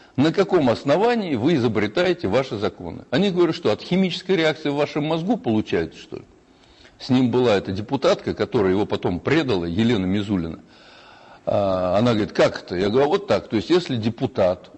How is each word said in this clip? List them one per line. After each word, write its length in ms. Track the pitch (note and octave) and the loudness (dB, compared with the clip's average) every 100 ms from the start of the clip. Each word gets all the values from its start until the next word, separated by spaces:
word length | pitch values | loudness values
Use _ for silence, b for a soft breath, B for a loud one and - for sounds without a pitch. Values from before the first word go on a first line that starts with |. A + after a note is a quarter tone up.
| B - | B 0
На 160 | D#3 | 2
каком 380 | G3+ F#3 F#3 C3 | 2 2 2 2
основании 640 | G#2+ C#3 D#3+ A#3 A#3 F#3 B2 | 0 0 2 2 0 -2 -2
вы 200 | C3+ D#3 | 0 2
изобретаете 720 | A#2 F#2 G#2 F3 F3+ F3 G2 | 2 0 -2 0 0 0 0
ваши 300 | A#2 C3+ G#2 | 0 0 -4
законы?» 480 | G2+ - E2+ F2 - | -4 -6 -10 -12 -4
Они 200 | C3 F#3 | 0 0
говорят, 260 | F3 E3+ E3 | 2 0 2
что 160 | A2+ | 0
от 100 | G#2 | -2
химической 540 | - F3+ F#3 - - F#3 | 0 0 0 -2 -2 0
реакции 340 | D#3 D3+ D3 | 2 0 -4
в 60 | C#3+ | -2
вашем 300 | C#3+ D#3 D3+ | -2 -2 -2
мозгу 320 | E3 F3 B3 | -2 -2 -2
получается, 640 | C3 A2 G#2 F2+ D#2+ - | 0 0 0 -2 -2 -8
что 180 | - G1+ | -16 -16
ли. 60 | - _ _ b b b b _ | -16 _ _ b b b b _
С 100 | - | 0
ним 220 | B2+ B2 | 2 4
была 260 | B2 B2 G2+ | 4 4 2
эта 140 | G2+ | 0
депутатка, 600 | F#2+ G#2+ C3+ F3 - - | -6 -6 -2 0 0 -2
которая 400 | E2 G#2 A#2 F#2+ | -4 -2 0 2
его 120 | F#2+ G2 | 2 0
потом 360 | G2+ A#2 F2 | -2 -2 -4
предала, 420 | B2 D#3 C3+ F#2+ | 0 0 0 -2
Елена 420 | E2+ E2+ A2+ A2 F#2 | -2 0 0 2 0
Мизулина. 540 | G2+ G2+ F#2+ E2 E2 - B B B B B B B - | -2 -2 -4 -4 -10 -16 B B B B B B B -2
А, 520 | G#2+ G2 F#2 F2+ F#2+ | 0 0 0 0 2
она 140 | A#2+ | 2
говорит: 220 | G#2+ F#2+ | 2 -2
«Как 300 | - D3 - | 2 0 0
это?» 120 | - F2+ | -6 -2
Я 140 | G2+ | 0
говорю: 160 | A#2+ C#3+ | 2 2
«А 20 | |
вот 200 | G3 G3 | 0 0
так. 200 | G2+ - | -2 0
То 80 | A2 | -4
есть, 140 | F#2+ | 2
если 260 | F3 E3+ B2 | 0 0 -2
депутат 760 | A2 - C3 - F#2 F#2 - | -4 -4 -4 0 0 0 -6